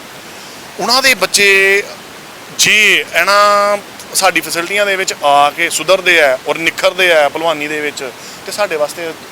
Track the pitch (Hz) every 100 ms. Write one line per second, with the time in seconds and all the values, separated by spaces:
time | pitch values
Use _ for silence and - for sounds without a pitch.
0 | - - - - - - - - 196 254
1 | 262 233 185 - 202 196 196 196 - -
2 | - - - - - - 175 208 208 175
3 | 139 165 180 202 208 208 202 202 196 -
4 | - - 185 165 156 165 175 202 202 190
5 | 190 - 147 143 143 139 170 - 160 190
6 | 180 170 147 127 143 147 165 - 196 180
7 | 180 165 143 156 165 151 147 151 147 135
8 | 135 117 - - - 190 208 160 147 -
9 | 165 156 -